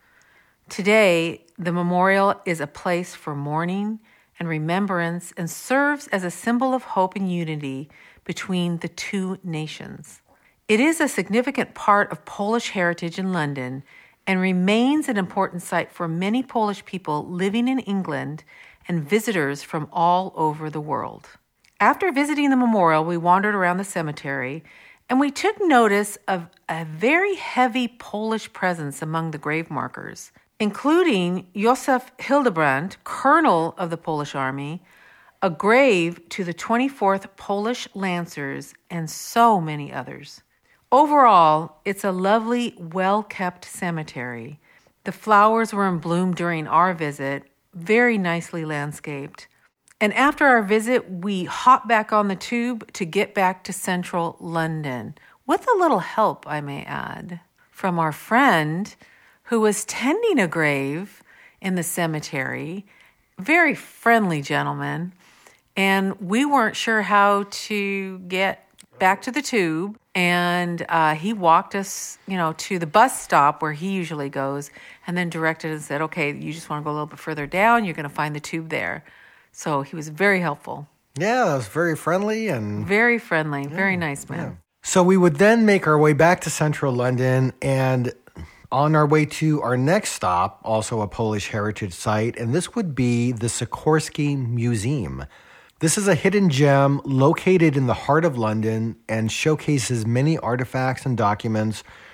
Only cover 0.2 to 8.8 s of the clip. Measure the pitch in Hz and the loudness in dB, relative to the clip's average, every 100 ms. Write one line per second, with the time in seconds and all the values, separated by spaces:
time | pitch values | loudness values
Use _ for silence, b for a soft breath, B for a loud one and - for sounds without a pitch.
0.2 | b b b b _ - 190 220 202 170 | b b b b _ -4 2 4 6 4
1.2 | 165 - _ - 170 175 175 180 185 196 | 0 -6 _ -10 -4 -2 0 2 4 4
2.2 | 196 - - 160 143 - 190 175 175 - | 2 0 -4 -6 -6 -6 -4 -2 -4 -10
3.2 | - 143 143 156 170 190 208 220 b b | -10 -8 -4 -4 -2 -2 -4 -6 b b
4.2 | b - 170 156 156 180 202 180 170 175 | b -10 -6 -4 -2 0 0 -2 -2 -4
5.2 | 175 - 170 - - 269 285 294 - 202 | -8 -8 -8 -8 -2 0 2 -2 -4 -6
6.2 | 180 - - 240 262 254 - - 185 202 | -4 -6 -2 0 0 -2 -2 0 0 -2
7.2 | 190 175 160 151 139 135 147 b b b | -4 -2 -4 -6 -6 -8 -12 b b b
8.2 | - 175 - 185 175 170 | -10 -10 -4 -2 -2 -2